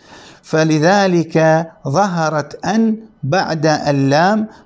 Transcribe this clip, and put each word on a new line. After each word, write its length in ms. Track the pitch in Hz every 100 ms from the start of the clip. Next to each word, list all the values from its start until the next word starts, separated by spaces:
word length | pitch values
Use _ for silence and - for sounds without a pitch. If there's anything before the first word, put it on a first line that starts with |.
| - - - - -
فلذلك 1200 | 156 160 156 156 202 196 175 160 160 160 160 165 - 143
ظهرت 800 | 147 202 175 156 151 147 - 170
أن 300 | 214 226 220 - _
بعد 440 | 135 180 160 160 156
اللام 840 | 151 147 143 135 147 180 214 214 -